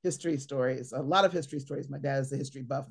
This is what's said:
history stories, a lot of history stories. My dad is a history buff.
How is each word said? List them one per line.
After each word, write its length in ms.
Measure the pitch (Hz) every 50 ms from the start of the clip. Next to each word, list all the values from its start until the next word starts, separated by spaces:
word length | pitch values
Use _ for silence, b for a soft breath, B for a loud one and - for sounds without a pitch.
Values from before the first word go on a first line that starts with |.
| -
history 320 | 180 - - - 170 156
stories, 560 | 135 135 - 139 135 123 127 127 127 123 127
a 100 | 127 131
lot 220 | 143 139 175 190 196
of 80 | 185
history 260 | 175 175 147 - 151 147
stories. 320 | 135 - 143 143 - 139
My 80 | 139 143
dad 220 | 139 139 135 135
is 120 | 131 135
a 40 | 143
history 260 | - - 135 - 139
buff. 240 | 127 117 135 139 135 139